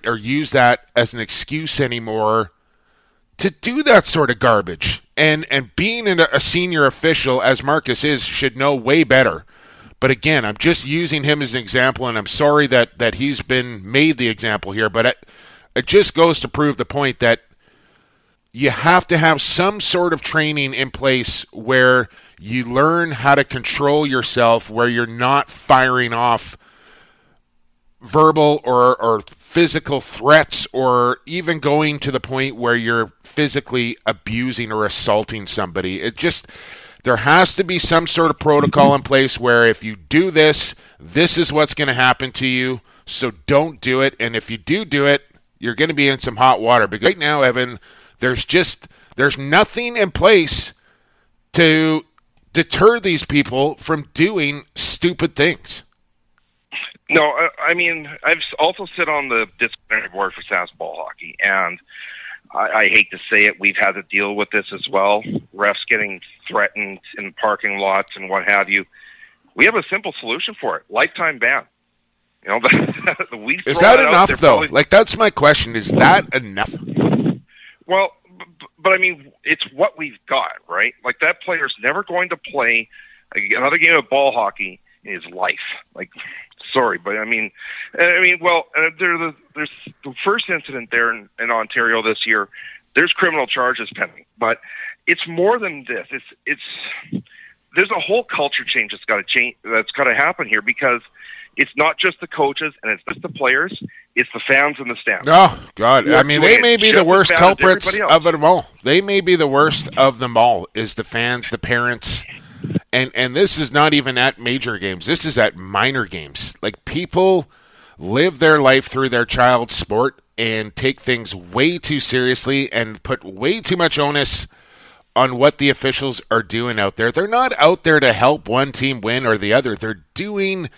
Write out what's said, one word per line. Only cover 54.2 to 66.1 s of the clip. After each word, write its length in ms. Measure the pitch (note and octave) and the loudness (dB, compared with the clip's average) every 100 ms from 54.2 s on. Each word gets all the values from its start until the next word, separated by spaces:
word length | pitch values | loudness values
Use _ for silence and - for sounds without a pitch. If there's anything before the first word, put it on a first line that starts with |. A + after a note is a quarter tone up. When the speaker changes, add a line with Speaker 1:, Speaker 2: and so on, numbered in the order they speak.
| F3 G3+ C#3+ C#3+ - - | 0 0 -4 -6 -12 -2
Speaker 1:
stupid 600 | - - F3 F3 E3+ - | -2 0 -2 0 -4 0
things. 480 | D#3 D3 - - - _ _ _ _ _ _ _ _ - - - - | 0 0 -8 -10 -12 _ _ _ _ _ _ _ _ -16 -16 -16 -2
Speaker 2:
No, 120 | D#3+ | 0
I, 260 | D3+ C3 E3+ - D3+ | 0 0 -4 -2 -4
I 40 | |
mean, 340 | E3+ E3+ E3 D3 D3+ | -2 -4 -6 -12 -6
I've 140 | D3+ E3 | -2 -2
s-, 180 | - - | -4 -2
also 300 | D#3 F#3+ F#3 - | -4 -4 -12 -6
sit 100 | D#3 | -2
on 220 | D3 C#3 | -2 -2
the 160 | A2+ G#2+ - | -4 -4 -6
disciplinary 500 | A#2 - - A2 F2 | -6 -6 -6 -6 -6
board 240 | F#2 G2 | -6 -6
for 80 | - | -6
Sask 320 | - F#2+ F2+ - | -6 -4 -6 -10
Ball 180 | D#2+ D#2 - | -14 -12 -14
Hockey, 300 | - F2 - | -16 -18 -4
and 360 | G2 F#2+ F2 F2+ _ - - - - - _ | 0 0 -2 -6 _ -20 -20 -18 -18 -20 _
I, 160 | - G#2+ | -4 -2
I 140 | A2 G2 | 0 0
hate 200 | A2 - | -2 -8
to 60 | F#2+ - | -12 -2
say 140 | G#2+ G#2 | 2 2
it, 140 | - | 0
we've 160 | G2+ F#2+ | -4 -2
had 120 | G2+ | -2
to 100 | F#2+ | -4
deal 320 | F#2 G2 G2+ G#2 | -6 -4 -4 -4
with 140 | G#2 | -4
this 140 | G#2+ - | -6 -6
as 140 | G2 - | -10 -6
well. 320 | G2 G2 G#2 - - - F#2+ | -2 0 0 -2 -10 -10 -4
Refs 200 | G#2 G2 - | -4 -2 -2
getting 300 | A2+ G#2 | -2 -2